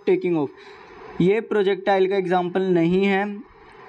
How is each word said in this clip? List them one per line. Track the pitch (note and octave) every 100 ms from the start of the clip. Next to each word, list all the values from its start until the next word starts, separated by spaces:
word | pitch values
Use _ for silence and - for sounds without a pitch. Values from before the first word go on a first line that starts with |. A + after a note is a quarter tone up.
| -
taking | F3+ F3+ E3
off", | C3+ - - - - - - -
ये | F3 A3
projectile | G#3+ G#3+ G3 F#3+ G3+ G3 F#3
का | G3
example | F3 F3+ F3 F#3
नहीं | F#3+ F3 E3 F#3
है, | G3 G3 G3+ G3+ - - - -